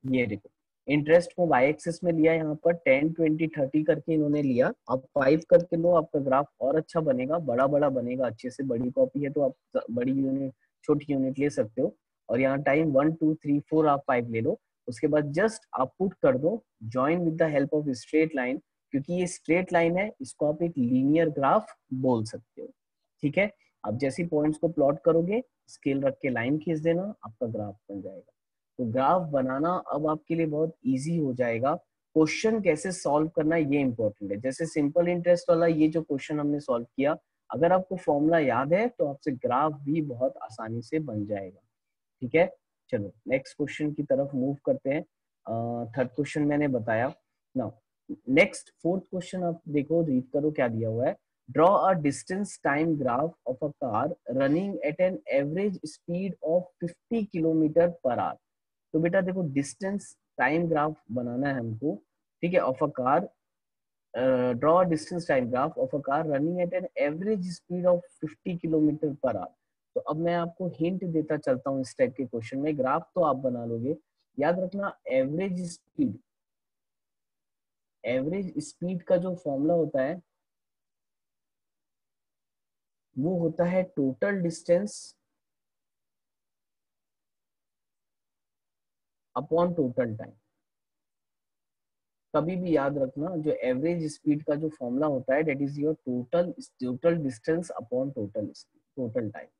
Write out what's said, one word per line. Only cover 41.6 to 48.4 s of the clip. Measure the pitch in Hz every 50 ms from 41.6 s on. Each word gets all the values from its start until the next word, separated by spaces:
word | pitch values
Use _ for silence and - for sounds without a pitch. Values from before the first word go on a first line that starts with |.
| _ _ _ _ _ _ _ _ _ _ _ _ 135
ठीक | 123 -
है। | 160 175 190 - _ _ _ _ _ _ _ -
चलो | 117 101 98 - _ _ -
next | 165 180 175 - -
question | _ 151 139 - - 151 151 147
की | 151 147
तरफ | - 175 - 143 139 143
move | 131 127 135 143 139 _
करते | - 135 127 _ 135
हैं। | 135 156 165
अ, | _ _ _ _ _ _ _ _ - 110 117 117 117 117 120 120 113 117 139
third | 127 123
question | - - 147 143 - 160 147
मैंने | 147 147 143 147 143
बताया। | 131 123 110 117 110 110 117 135 165 _ _ _ _ _ _ _ _
Now, | 131 120 101 - _ _ _ _ _ _ _ - - _ -
Next | 131 151